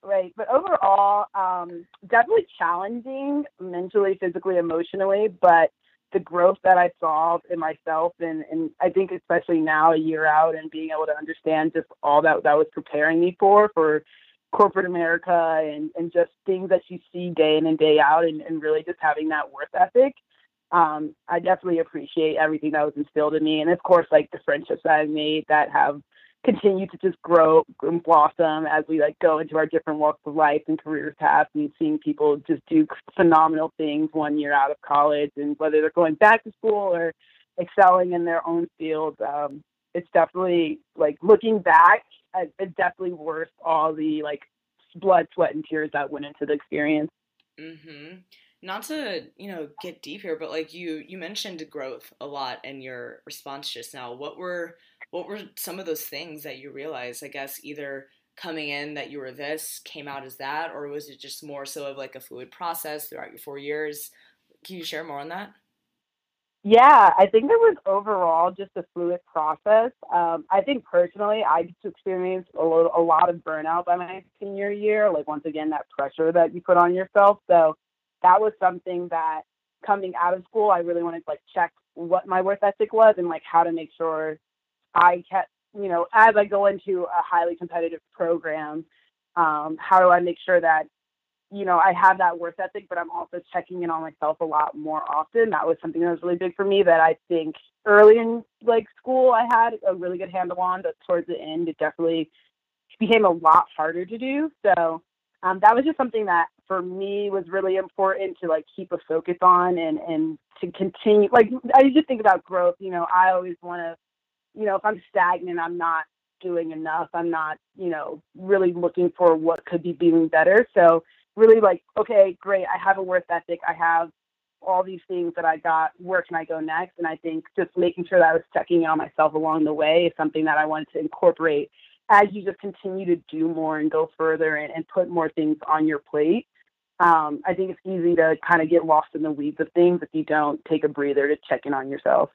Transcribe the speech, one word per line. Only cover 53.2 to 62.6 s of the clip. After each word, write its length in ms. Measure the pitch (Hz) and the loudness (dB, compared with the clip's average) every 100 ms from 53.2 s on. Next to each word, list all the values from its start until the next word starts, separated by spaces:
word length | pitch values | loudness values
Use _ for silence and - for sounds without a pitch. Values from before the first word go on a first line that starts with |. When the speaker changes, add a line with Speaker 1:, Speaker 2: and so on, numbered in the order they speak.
| - | -20
Speaker 2:
response 460 | - - 139 - | -20 -16 -14 -14
just 220 | 117 120 | -14 -16
now. 200 | 139 123 | -16 -16
What 240 | 123 143 - | -14 -16 -14
were, 400 | 180 175 170 170 _ _ - | -12 -10 -12 _ _ _ -16
what 160 | 170 175 | -14 -12
were 140 | 208 202 - | -14 -16 -16
some 220 | - 180 | -14 -14
of 60 | 165 | -10
those 200 | 156 - | -10 -10
things 380 | 143 165 151 | -16 -16 -18
that 140 | 147 131 | -18 -18
you 140 | 139 | -18
realized, 520 | 135 147 143 123 120 | -16 -14 -12 -14 -14
I 40 | 143 | -16
guess, 360 | 139 135 - | -14 -14 -16
either 440 | - 147 143 135 135 _ _ _ | -18 -16 -14 -14 -16 _ _ _
coming 340 | 185 160 151 | -14 -10 -10
in 260 | 143 147 147 | -10 -10 -12
that 140 | 131 | -14
you 80 | 143 | -14
were 120 | 131 | -16
this, 480 | 127 143 156 - - - | -14 -10 -10 -12 -16 -18
came 220 | 160 143 | -18 -16
out 160 | 139 131 | -16 -16
as 120 | 131 | -14
that, 340 | 139 151 165 | -10 -8 -10
or 140 | - 143 | -12 -12
was 220 | 147 147 | -14 -16
it 100 | 135 | -20
just 240 | 139 - | -20 -18
more 220 | 151 143 139 | -16 -14 -14
so 200 | 156 143 | -12 -14
of, 80 | 135 | -14
like, 180 | 135 131 | -16 -18
a 40 | |
fluid 320 | - 123 123 | -20 -20 -20
process 580 | - | -14